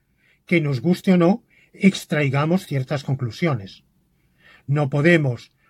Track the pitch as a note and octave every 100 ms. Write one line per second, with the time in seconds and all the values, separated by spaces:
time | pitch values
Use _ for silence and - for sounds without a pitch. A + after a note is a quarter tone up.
0 | _ _ _ _ - E3+ C#3+ C#3 D#3+ F3+
1 | G3 F3+ E3+ A3+ _ _ _ - F#3+ -
2 | - D3+ C#3+ C#3 D#3 F#3 - C#3 B2+ C#3+
3 | - C3+ A#2 - E3+ A#2+ F#2+ - _ _
4 | _ _ _ _ _ _ - D3 C#3 D3
5 | D#3+ E3 C#3 A#2 - _